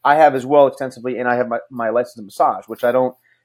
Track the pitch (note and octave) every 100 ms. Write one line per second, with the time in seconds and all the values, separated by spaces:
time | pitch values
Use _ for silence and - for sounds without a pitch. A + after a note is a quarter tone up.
0 | C#3+ D3+ D3+ C3+ B2+ D3 C#3 - C3 B2
1 | B2 A#2 B2 B2 A#2 A#2 - B2+ A2+ A#2
2 | B2 - G2+ - D3+ G2 G#2 A2 A#2+ B2+
3 | B2+ - _ _